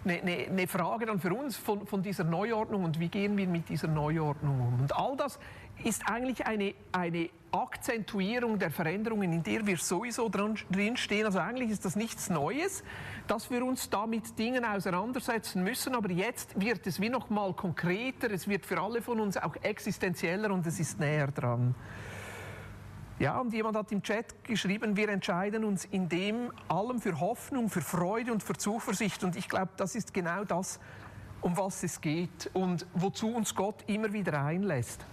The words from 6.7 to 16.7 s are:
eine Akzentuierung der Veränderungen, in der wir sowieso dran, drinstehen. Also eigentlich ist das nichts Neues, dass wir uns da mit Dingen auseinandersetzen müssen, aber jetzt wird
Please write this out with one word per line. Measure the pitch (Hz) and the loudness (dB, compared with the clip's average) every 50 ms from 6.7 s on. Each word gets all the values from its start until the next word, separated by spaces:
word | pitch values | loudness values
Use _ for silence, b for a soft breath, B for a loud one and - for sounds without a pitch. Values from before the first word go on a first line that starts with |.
| - - - - | -2 -4 -12 -4
eine | - 180 180 170 165 170 165 165 - - - - | -2 0 0 2 2 0 0 -2 -4 -14 -8 -2
Akzentuierung | - 180 233 254 - - - - 240 226 202 - - 202 190 190 233 247 240 233 220 196 | -2 0 0 -2 -4 -8 -2 -2 -2 -2 -2 -2 0 0 0 2 2 2 2 2 2 2
der | 190 165 | 0 0
Veränderungen, | 147 - 175 156 170 202 220 226 226 208 202 180 165 | 0 0 0 0 0 0 0 0 0 2 2 2 2
in | 170 | 2
der | 160 214 208 220 220 | 2 2 0 2 2
wir | 202 185 165 | 2 0 0
sowieso | - - 185 175 220 247 226 - 240 226 | 0 0 0 0 0 -2 0 0 0 0
dran, | 185 196 202 214 220 208 - - | 2 2 2 2 0 -2 -2 -2
drinstehen. | 175 190 202 214 240 247 - - 208 208 214 | 0 2 2 2 2 0 0 0 2 2 2
Also | 220 185 190 | 2 2 2
eigentlich | 160 185 240 262 254 220 | 0 0 0 0 0 0
ist | 214 185 - | 0 0 -2
das | 196 156 | -2 0
nichts | 196 226 226 - - - - | 0 -2 -2 -4 -6 -2 0
Neues, | 185 156 139 156 214 277 339 392 - - B B B B B B B B B | 2 2 2 2 0 0 0 0 -2 -4 B B B B B B B B B
dass | - 208 202 - - | 0 0 0 0 -2
wir | 254 247 247 | 0 0 2
uns | 254 262 254 - - | 2 0 -2 -2 0
da | - 196 214 | 0 0 2
mit | 226 226 226 214 - - - | 2 0 -2 -2 -4 -4 -2
Dingen | 220 233 254 254 240 | 0 2 2 2 2
auseinandersetzen | 226 208 202 175 202 170 180 196 240 254 254 - - 233 220 - - - 190 180 | 2 0 0 0 2 2 2 0 0 -2 -4 0 0 0 0 0 -2 0 0 2
müssen, | 190 247 - - 285 254 | 2 0 0 -2 0 0
aber | 247 208 202 | 2 2 2
jetzt | 185 165 190 233 247 - - - - - | 2 2 2 0 0 -4 -8 -6 -2 0
wird | 190 226 | 2 2